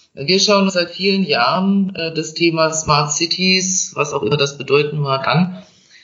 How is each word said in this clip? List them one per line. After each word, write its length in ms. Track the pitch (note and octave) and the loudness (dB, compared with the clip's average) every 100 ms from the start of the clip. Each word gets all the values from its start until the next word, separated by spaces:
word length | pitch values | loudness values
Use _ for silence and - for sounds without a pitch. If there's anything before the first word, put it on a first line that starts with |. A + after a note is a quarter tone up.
| _ C#3 | _ -6
Wir 260 | C#3+ F#3+ | 0 2
schauen 240 | G#3+ G3 F#3+ | 4 4 2
uns 80 | |
seit 180 | F3+ E3+ | 0 -2
vielen 320 | - G3 G3 | -2 0 0
Jahren, 720 | D#3+ A#2+ B2 E3+ G3 G3+ F#3 E3 | 0 2 2 2 2 2 0 -4
äh, 180 | E3 | -6
das 200 | D#3 D#3+ | -4 -6
Thema 400 | - E3+ D#3+ D#3+ | 0 0 2 0
Smart 400 | D#3 D#3+ D3 D3 | 0 0 2 2
Cities, 800 | D3+ E3 - F#3 F#3 F#3 - - C#3+ | -2 -4 0 2 2 0 -4 -4 -4
was 160 | D3 | -4
auch 100 | - | -2
immer 140 | - D3 | 0 0
das 220 | C#3+ - | -2 -4
bedeuten 400 | C3 C#3+ D3 D3+ | 0 2 2 -2
mag, 280 | C#3 C3+ - | -2 -2 2
an, 340 | D3+ F#3 - - _ _ - | 2 0 -4 -18 _ _ -20